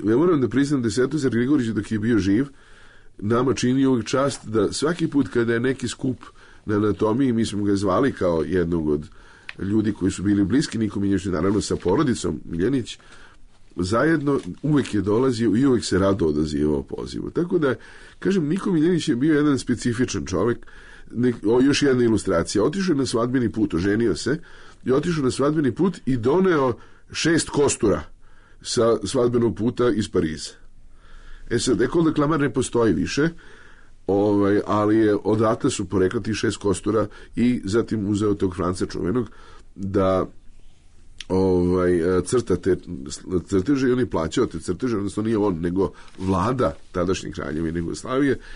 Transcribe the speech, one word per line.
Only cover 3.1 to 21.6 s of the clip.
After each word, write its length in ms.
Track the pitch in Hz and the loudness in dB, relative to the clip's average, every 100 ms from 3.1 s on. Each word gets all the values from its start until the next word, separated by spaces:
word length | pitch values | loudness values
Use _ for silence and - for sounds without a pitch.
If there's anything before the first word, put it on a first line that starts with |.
| - | -8
nama 360 | 101 117 131 | -2 0 0
činio 380 | 113 123 131 135 | 0 0 2 2
uvijek 160 | 127 107 | 2 0
čast 400 | 131 139 - 107 | 0 0 -4 -4
da 260 | 110 98 | 0 0
svaki 340 | - 147 170 160 | 0 -2 -2 -2
put 200 | 143 123 | 0 0
kada 260 | 120 117 | 0 0
je 60 | 117 | 0
neki 280 | 123 131 117 | 0 -2 -6
skup 300 | - 131 123 - - - - - | -6 -6 -6 -12 -20 -20 -16 -2
na 100 | 104 | 0
anatomiji, 580 | 104 92 107 113 135 | 2 2 0 2 2
mi 120 | 113 110 | 2 0
smo 180 | 101 | -2
ga 120 | 101 98 | 0 0
zvali 360 | 101 92 135 | 2 2 0
kao 320 | - 92 82 76 | 0 0 0 0
jednog 420 | 90 85 85 76 | 0 0 0 0
od 200 | 73 76 - - - - - | -2 -4 -16 -20 -20 -20 -10
ljudi 340 | 95 107 104 | -2 0 0
koji 180 | 101 92 | -2 -2
su 120 | 95 | -2
bili 220 | 95 101 98 | 0 2 2
bliski 320 | 127 151 113 | 0 0 -2
Niko 220 | 107 101 | -4 -2
Miljanić, 260 | 98 98 95 | 0 0 0
naravno 360 | 87 95 104 | 0 0 0
sa 140 | - 87 | 0 -2
porodicom 640 | 87 110 151 110 90 69 - | 0 2 2 0 -4 -6 -8
Miljanić, 520 | 82 101 139 104 - - - - - - - - - | -2 0 0 -4 -12 -20 -20 -20 -20 -20 -20 -18 -6
zajedno 640 | 90 117 151 160 143 139 90 87 | -2 0 2 2 0 -2 -4 -6
uvek 300 | 165 147 113 | 0 0 2
je 80 | 104 | -2
dolazio 540 | 95 107 135 113 117 101 | 0 2 2 2 2 4
i 100 | 139 | 4
uvek 200 | 120 - | 2 2
se 140 | 95 | 2
rado 260 | 98 95 80 | 2 2 2
odazivao 580 | 76 78 73 76 71 | 0 -2 0 0 0
pozivu. 460 | 67 - 62 - - | -4 -10 -8 -8 -6
Tako 280 | - 175 180 | -4 0 0
da, 180 | 143 117 - - - - | 0 -2 -6 -20 -20 -6
kažem, 280 | 180 196 147 | -2 0 0
Niko 240 | 190 220 | -2 0
Miljanić 380 | 170 160 175 151 | 2 2 2 0
je 60 | 120 | 0
bio 200 | 151 147 | 2 4
jedan 240 | 147 131 | 4 0
specifičan 640 | - 117 123 117 120 98 73 | 0 -2 -2 -2 -2 -2 -4
čovek. 420 | 90 110 117 - - - - - | 0 0 -2 -6 -18 -20 -20 -12
Nek-, 340 | - 123 117 101 | 0 0 0 2
o, 160 | 123 | 4